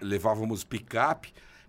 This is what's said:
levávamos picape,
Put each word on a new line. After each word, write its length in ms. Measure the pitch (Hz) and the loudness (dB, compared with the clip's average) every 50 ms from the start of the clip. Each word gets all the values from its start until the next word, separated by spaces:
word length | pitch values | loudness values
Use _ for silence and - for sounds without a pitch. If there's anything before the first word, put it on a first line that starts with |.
levávamos 640 | 101 98 101 98 92 110 107 107 110 113 113 95 - | -4 -2 0 2 2 2 2 2 0 -2 -2 -4 -6
picape, 680 | - - 101 - - - 113 127 156 - - - - - - - - - - - | -6 -8 -8 -8 -4 0 2 2 2 2 0 -6 -20 -20 -20 -20 -20 -20 -20 -20